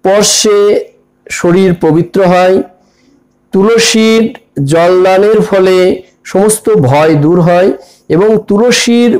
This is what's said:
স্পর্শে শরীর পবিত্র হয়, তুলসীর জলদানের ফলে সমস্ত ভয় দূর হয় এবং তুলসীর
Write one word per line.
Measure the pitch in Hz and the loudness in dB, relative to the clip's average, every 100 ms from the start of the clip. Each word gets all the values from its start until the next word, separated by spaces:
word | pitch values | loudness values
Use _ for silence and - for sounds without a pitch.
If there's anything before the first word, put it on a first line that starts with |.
| 190 | 0
স্পর্শে | 202 202 - 220 202 202 - - _ _ _ - - | 0 0 0 0 2 0 -2 -6 _ _ _ -16 -6
শরীর | 175 175 190 175 | -2 2 0 0
পবিত্র | 160 156 170 190 180 | 0 0 -2 -2 0
হয়, | 180 185 190 - _ _ _ _ _ _ _ _ | 2 2 0 -4 _ _ _ _ _ _ _ _
তুলসীর | 190 208 233 - 220 220 226 226 - _ - 139 | -2 0 0 0 0 2 0 -2 -6 _ -8 -2
জলদানের | 165 175 185 185 190 208 214 175 | 0 2 2 2 2 0 0 0
ফলে | 196 185 185 185 - - _ - | 0 0 0 0 -4 -10 _ -6
সমস্ত | 190 208 214 - 208 131 | -2 -2 -2 -2 0 0
ভয় | 143 160 151 | 0 0 0
দূর | 151 180 175 | 0 0 2
হয় | 175 190 - - _ - 156 | 2 0 -4 -14 _ -4 0
এবং | 214 214 214 | 0 0 -2
তুলসীর | 202 247 240 - 233 240 | 0 0 0 0 0 0